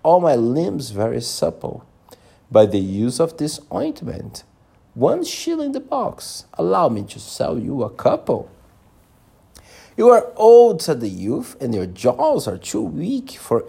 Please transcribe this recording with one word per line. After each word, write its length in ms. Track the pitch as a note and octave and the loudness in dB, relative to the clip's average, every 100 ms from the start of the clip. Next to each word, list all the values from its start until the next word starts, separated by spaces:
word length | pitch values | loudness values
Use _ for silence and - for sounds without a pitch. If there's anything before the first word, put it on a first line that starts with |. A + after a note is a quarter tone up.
all 160 | D#3 F3+ | -8 -4
my 160 | E3+ B2+ | 0 0
limbs 560 | A#2 C#3 F#3 F3+ B2 | 0 -2 -4 -6 -10
very 300 | G2+ A2 A#2+ | -6 -6 -6
supple. 600 | A#2+ - D#3 D#3+ - - - _ _ - _ _ _ | -10 -6 -6 -6 -12 -14 -20 _ _ -20 _ _ _
By 140 | A2 G#2+ | 4 4
the 120 | G2 | 2
use 400 | F#2+ G2 A#2 B2 | -2 -2 -4 -2
of 180 | E3 - | -4 -2
this 220 | D3 - - | -8 -8 -10
ointment, 680 | F3+ D4+ D4 E3+ - A2+ - - _ _ _ _ | -6 -6 -6 -12 -12 -14 -16 -20 _ _ _ _
one 300 | - C#3 E4 | -2 0 0
shilling 480 | E4+ - - E4 C#4+ | -4 -6 -6 -4 -4
the 80 | C4+ | -6
box, 640 | - C4+ A3+ - - - - | -6 -4 -4 -8 -14 -16 -14
allow 340 | - F3 F#3+ D#3+ | -4 0 2 2
me 120 | A2 | 0
to 160 | G2 - | -6 -14
sell 380 | - - - D#3+ | -16 -6 -4 -4
you 240 | A2+ C3+ | -4 -4
a 80 | G#2+ | -6
couple." 580 | - - - - A2 - - _ _ _ _ _ _ _ _ _ - - - - - | 0 0 0 -2 -4 -6 -20 _ _ _ _ _ _ _ _ _ -20 -20 -20 -16 4
"You 120 | A3+ | 6
are 180 | A#3+ - - | 6 4 4
old," 460 | A3 A#3+ A#3+ F3+ | 10 10 10 4
said 180 | - C#3 | -2 -2
the 100 | A2+ | -2
youth, 460 | F#2 F#2+ C#3 B3 - | -6 -4 -4 -6 -8
"and 140 | C3 | -4
your 140 | G#2+ F#2 | -2 -4
jaws 600 | F2+ - G3+ D#4 B3+ A2+ | 0 0 2 2 2 -2
are 120 | F#2 | -8
too 240 | - - | -6 -4
weak 480 | F2+ - F3 C4+ - | -4 -4 -4 -4 -6
for 340 | - - A#2 | -16 -2 -2